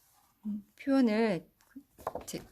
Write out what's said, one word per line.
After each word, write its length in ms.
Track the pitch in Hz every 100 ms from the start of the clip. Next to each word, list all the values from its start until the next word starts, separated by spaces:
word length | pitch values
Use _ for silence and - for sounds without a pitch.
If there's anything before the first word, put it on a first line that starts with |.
| _ _ _ _ 214
음, 200 | 208 - _
표현을 640 | 277 269 240 214 226 170 - _ _ 269 - _ - - -
재-, 180 | - -